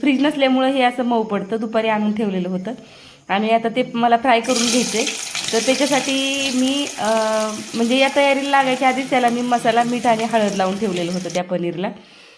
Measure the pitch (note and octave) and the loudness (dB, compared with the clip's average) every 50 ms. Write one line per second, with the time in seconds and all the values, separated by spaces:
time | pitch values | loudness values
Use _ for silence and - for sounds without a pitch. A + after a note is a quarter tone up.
0 | - D4 C4+ B3+ C#4 D4 D4+ C#4+ C#4 C4 B3+ C4 C4 C4 C#4 C4+ B3 B3 B3 C4+ | 0 2 2 2 2 0 2 2 2 2 4 2 2 2 2 2 2 2 2 0
1 | A#3+ A#3+ A#3+ A3+ A3 A3 G3+ G3 F#3 F#3+ A3+ A3+ A#3 A3 A3 A3+ A3 A3 G#3+ G#3+ | -2 0 0 0 0 0 -2 -4 -4 -4 -4 -4 -4 -2 -2 0 0 0 0 0
2 | G#3+ G#3+ G#3 G#3+ A3+ G3+ F#3+ F#3 F3+ F3+ F#3 F3+ F#3 G#3+ B3+ - - - - - | 0 0 0 0 -2 -2 -2 -2 -2 -2 -4 -4 -6 -8 -10 -12 -14 -20 -20 -20
3 | - - - - _ - F#3 G3+ G#3+ A3 A3+ A3+ A3+ A3+ A3 B3+ B3 B3+ B3+ A#3 | -20 -20 -20 -14 _ -2 -2 0 2 2 2 2 2 0 -2 -2 -2 -2 -2 0
4 | A#3 A#3+ A#3 A#3 A#3 C4+ A#3 A#3 A3+ A#3+ B3 A#3 A#3 A#3+ A3 B3 G#3+ F3+ G3+ A3 | 2 2 2 2 4 4 2 2 2 2 0 0 2 2 2 0 0 0 -2 -2
5 | C4 - - - - - - - - - A3 A3+ A3 C4 C4 C4 D4 C4 C#4 B3+ | -4 -4 -6 -8 -8 -8 -8 -8 -4 -2 -2 0 2 0 2 2 2 2 2 0
6 | B3+ C#4 C4+ C4+ C4+ C4+ C#4 C#4 C4+ C#4 B3 B3+ C4 C4 C#4 C#4+ C#4+ - - - | 0 0 -2 -2 0 -2 -2 -2 -2 -2 -2 0 0 0 0 -2 -2 -4 -4 -4
7 | - G#3+ A3+ A3 A3 A3 A3 G#3+ G#3+ G#3+ G#3+ A3 G#3+ - - A3+ A#3 A3+ B3+ C4 | -2 0 0 2 0 0 0 0 -2 -2 -4 -8 -10 -6 -4 -2 0 2 2 2
8 | C4+ C4+ C4+ C#4+ C#4+ C#4 C#4 C#4 C#4 C#4 C#4 C#4 C4+ C4 B3+ - C4+ C4 B3 B3 | 2 2 2 2 2 4 2 2 0 2 2 2 2 2 0 0 2 0 0 0
9 | C4+ C4 - B3+ B3 - A#3+ A#3+ B3 B3 A#3+ A#3+ A#3+ A#3+ A3 A#3 A#3+ A#3 B3 A#3+ | -2 0 0 2 2 2 2 0 0 0 0 0 2 2 2 2 2 0 0 0
10 | G#3+ B3 A3+ A3 A3+ A3 A3+ A3+ G#3+ G3+ F3+ G3 F#3+ F#3+ F#3+ G3 A3+ G3+ F3+ F3 | 2 2 2 2 0 0 0 2 2 2 0 0 0 0 -2 -2 -2 -2 -2 -2
11 | F3 E3+ F#3 F3+ F3+ E3+ D#3+ F3+ F3+ F3+ F3+ F3 E3+ E3+ E3 D#3+ F#3+ A3+ - - | -2 -4 -4 -4 -6 -4 -4 -4 -4 -2 -4 -4 -2 -4 -4 -4 -6 -6 -8 -10
12 | - - - - - - - | -18 -20 -20 -20 -20 -20 -20